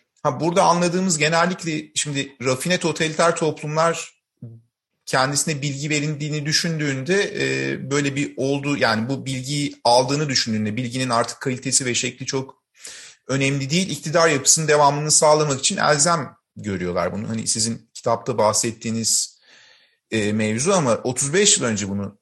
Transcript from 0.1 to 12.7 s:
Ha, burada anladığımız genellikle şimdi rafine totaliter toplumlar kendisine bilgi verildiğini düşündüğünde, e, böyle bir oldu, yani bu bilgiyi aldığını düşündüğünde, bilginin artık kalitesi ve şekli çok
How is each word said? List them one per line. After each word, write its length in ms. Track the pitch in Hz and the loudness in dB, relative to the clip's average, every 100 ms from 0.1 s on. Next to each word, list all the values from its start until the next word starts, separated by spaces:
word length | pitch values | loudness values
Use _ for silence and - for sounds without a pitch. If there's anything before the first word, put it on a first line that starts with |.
| _ | _
Ha, 180 | 151 127 | -4 0
burada 240 | 160 175 | 0 4
anladığımız 540 | 170 175 175 180 190 156 | 4 4 2 0 0 0
genellikle 760 | 151 165 175 185 165 156 156 | 2 2 2 0 -4 -6 -6
şimdi 420 | - 151 139 143 - | -6 -4 -4 -6 -6
rafine 340 | 127 127 175 180 | -2 -2 0 0
totaliter 580 | 170 151 160 156 170 170 | 0 -2 -2 2 2 2
toplumlar 840 | 160 151 151 151 165 165 - _ _ _ 120 113 _ _ _ _ - | -2 -2 -4 0 0 0 -8 _ _ _ -20 -20 _ _ _ _ -2
kendisine 560 | 135 131 143 - 147 | 0 2 0 -2 -2
bilgi 280 | 143 135 147 | -6 -6 -2
verildiğini 560 | 151 151 143 151 151 147 | -2 -2 -4 -6 -4 -2
düşündüğünde, 880 | 156 175 160 151 131 131 196 190 - | -2 -2 -2 -2 -2 0 0 0 -2
e, 500 | 135 135 135 135 131 | -2 -2 -4 -4 -2
böyle 260 | 139 143 135 | 0 0 -2
bir 180 | 143 - | -4 -4
oldu, 400 | 135 139 139 143 | -2 -2 -2 0
yani 320 | 120 110 117 | 2 2 0
bu 180 | 135 123 | -4 -6
bilgiyi 480 | 127 127 147 143 - | -8 -4 -4 -4 0
aldığını 440 | 120 120 131 143 156 | 4 6 6 0 0
düşündüğünde, 480 | - - 110 107 107 | -2 0 -2 -2 -4
bilginin 340 | 127 127 131 | -4 -4 0
artık 300 | 117 120 - | 0 0 -4
kalitesi 440 | 139 123 139 127 | -6 -4 -2 -2
ve 100 | 127 | 0
şekli 320 | 117 - - 127 | -2 -4 -6 -6
çok 360 | 135 135 - _ | -6 -6 -14 _